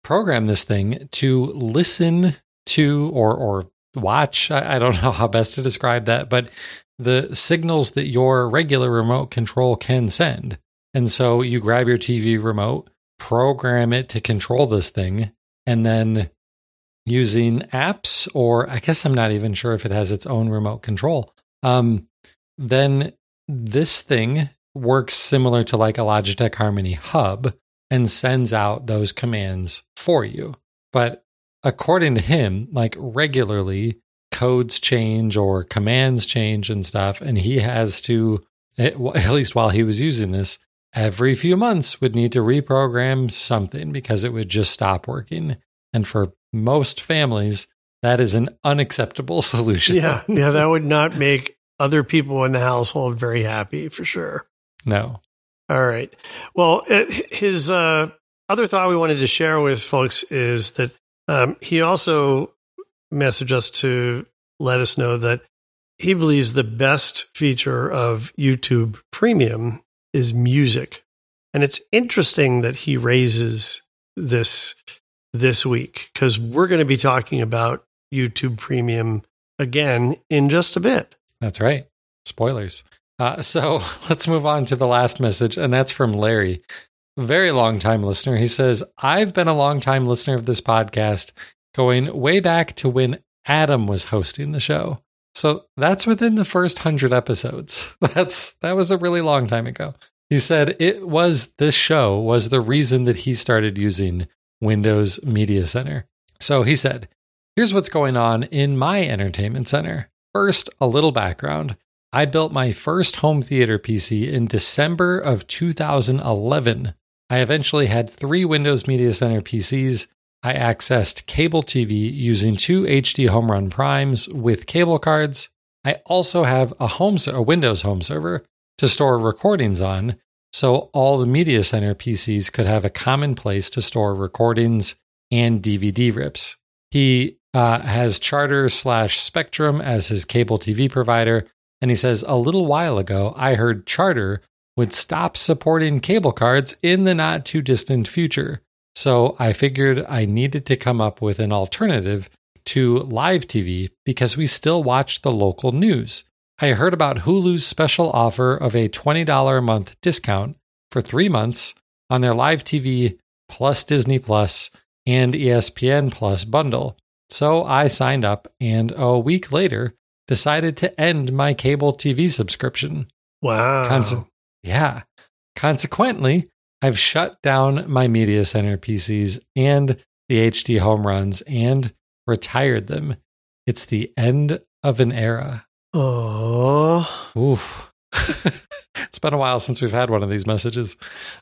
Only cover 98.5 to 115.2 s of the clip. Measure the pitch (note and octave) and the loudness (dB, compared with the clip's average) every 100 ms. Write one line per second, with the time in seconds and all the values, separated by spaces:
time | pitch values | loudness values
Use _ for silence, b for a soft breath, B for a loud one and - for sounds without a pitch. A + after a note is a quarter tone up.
98.5 | - E3 F#3 F3+ F#3 F3 F3 D#3+ C#3+ A#2 | -4 -2 0 0 0 0 0 2 2 2
99.5 | A#2 B2 B2 D3+ - b _ _ C#3+ - | -2 -4 -8 -10 -12 b _ _ 0 2
100.5 | D#3+ D3 - E3+ G#3+ F3+ D#3 F3 D3 - | 2 2 2 0 0 -2 2 2 2 -2
101.5 | - D3 - - D#3 A2+ G2+ A2 A#2 G#2+ | 0 2 2 2 2 2 2 2 2 2
102.5 | B2+ A2 C#3+ C3 B2+ B2 A#2 C3+ A#2 - | 0 2 0 2 2 2 0 -2 -4 0
103.5 | A2+ G#2+ G2 G#2 F#2 F#2+ F2+ F2 _ _ | 0 0 0 -2 0 -2 -2 -6 _ _
104.5 | _ G#2+ G#2+ G#2+ G#2+ G#2 - C#3+ G#2+ G#2 | _ 0 2 2 2 2 -2 -2 0 2
105.5 | G2 E2 A#2+ C#3 C#3+ - _ _ _ - | 0 0 -4 -6 -8 -10 _ _ _ 0
106.5 | C#3 A#2 D3 C3+ A#2+ G#2 _ _ _ _ | 2 2 2 0 -4 -10 _ _ _ _
107.5 | - A3+ G3 F#3+ D#3+ C#3 B2 A#2 A2+ B2 | 0 2 2 0 0 0 2 2 0 -2
108.5 | D3 C#3+ C3+ C#3+ G3 D#3 G#2 G2 F#2+ G#2 | 0 0 0 0 0 -2 -2 -4 -2 -4
109.5 | C3 A#2+ C#3+ D#3+ D#3+ - _ _ - G3 | -4 -2 -2 -4 -8 -10 _ _ -2 2
110.5 | - - - B2+ C3+ D#3 A#2+ F#2+ E2+ D2 | 0 -2 -2 0 2 2 2 -2 -4 -6
111.5 | D2+ D2+ - _ _ _ B2+ D3 D#3+ D#3 | -4 -6 -10 _ _ _ -2 0 0 0
112.5 | C#3+ B2+ - D3+ F3 F3+ - D3+ D3+ A#2 | 0 -2 -2 -2 0 0 0 0 0 0
113.5 | C3+ A#2 G#2+ - G#2+ - G#2+ B2+ C3+ A2+ | 2 2 2 -2 -2 -2 -2 -2 -2 0
114.5 | G#2+ - - D3+ E3+ F3+ F3+ | 0 0 0 0 0 0 0